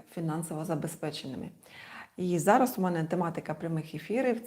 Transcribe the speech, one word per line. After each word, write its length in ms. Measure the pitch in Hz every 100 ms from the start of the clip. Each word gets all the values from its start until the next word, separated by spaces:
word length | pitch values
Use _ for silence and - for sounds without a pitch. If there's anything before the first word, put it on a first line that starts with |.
| -
фінансово 520 | - 165 156 165 156 160
забезпеченими. 840 | 156 156 - 156 147 139 - - - - - - - - -
І 220 | 185 175
зараз 380 | 156 240 254 220
у 40 |
мене 220 | 185 170
тематика 500 | 160 180 170 165 -
прямих 420 | 156 165 160 156 151
ефірів — 460 | - 220 269 233